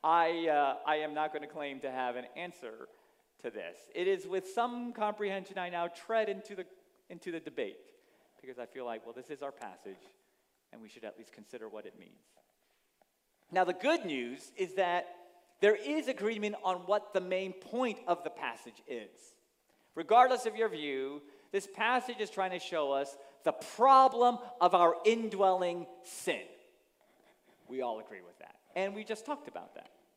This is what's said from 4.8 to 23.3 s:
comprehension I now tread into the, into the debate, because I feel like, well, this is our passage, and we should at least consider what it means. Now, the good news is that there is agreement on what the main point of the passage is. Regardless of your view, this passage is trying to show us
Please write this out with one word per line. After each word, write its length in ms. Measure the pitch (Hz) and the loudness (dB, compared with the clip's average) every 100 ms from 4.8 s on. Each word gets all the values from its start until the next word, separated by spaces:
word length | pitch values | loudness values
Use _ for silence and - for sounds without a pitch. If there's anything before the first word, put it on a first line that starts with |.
| 240 | -10
comprehension 640 | 226 214 208 208 190 190 190 | -4 -4 -2 -6 -6 -8 -8
I 120 | 180 | -6
now 180 | 175 170 | -4 -6
tread 420 | 170 - 226 214 | -8 -2 0 0
into 260 | 196 - 196 | -4 -10 -14
the, 100 | 175 - _ _ _ | -14 -18 _ _ _
into 240 | 175 185 | -14 -10
the 80 | 165 | -8
debate, 380 | 151 135 104 - - _ _ _ _ _ | -8 -6 -6 -8 -20 _ _ _ _ _
because 180 | 131 123 | -18 -14
I 80 | 117 | -14
feel 200 | 135 120 | -10 -8
like, 200 | 113 117 | -8 -10
well, 80 | |
this 160 | 117 123 | -16 -14
is 140 | 139 | -10
our 80 | 139 | -10
passage, 500 | 135 110 90 101 95 - _ _ _ _ _ _ | -10 -16 -14 -16 -18 -20 _ _ _ _ _ _
and 100 | 117 | -20
we 60 | 110 | -20
should 160 | 120 | -14
at 140 | 110 - | -14 -14
least 160 | 113 | -20
consider 340 | - 104 123 110 | -20 -18 -14 -12
what 180 | 107 104 | -12 -14
it 140 | 98 | -20
means. 240 | 90 - _ _ _ _ _ _ _ _ _ _ _ _ _ | -20 -20 _ _ _ _ _ _ _ _ _ _ _ _ _
Now, 120 | 185 | 2
the 100 | 180 | 2
good 320 | 180 262 330 208 | 2 0 0 0
news 460 | 135 120 139 - - | -4 -4 -10 -14 -6
is 200 | 180 190 | -4 0
that 320 | 180 175 - - - - _ _ | 0 0 -4 -16 -20 -20 _ _
there 160 | 202 208 | 4 4
is 320 | 254 302 254 | 0 -2 -2
agreement 480 | 262 208 220 208 208 | -2 -2 -2 -4 -2
on 140 | 185 180 175 | -2 -2 0
what 280 | 208 208 | 0 2
the 80 | 190 | -4
main 300 | 180 185 190 | 0 -2 -4
point 460 | 185 - 226 254 208 - | -10 -6 -2 -2 -2 -2
of 160 | 170 | -2
the 60 | - | -2
passage 520 | - 131 117 120 107 - | -8 -8 -8 -16 -20 -10
is. 220 | 120 101 - - _ _ _ _ _ _ 160 | -10 -10 -20 -20 _ _ _ _ _ _ -12
Regardless 500 | 160 226 254 247 226 | 6 8 8 4 -2
of 100 | 214 | 0
your 140 | 220 | -2
view, 520 | 170 147 135 135 147 143 - _ | -2 -4 -2 -4 -8 -16 -20 _
this 160 | 196 - - | -6 -4 -2
passage 420 | 214 247 247 220 | 0 0 -2 -8
is 100 | 208 | -6
trying 220 | - 185 | -2 -2
to 80 | 180 | -4
show 320 | - 170 139 | -4 -2 0
us 260 | 139 139 - - | 0 -2 -8 -20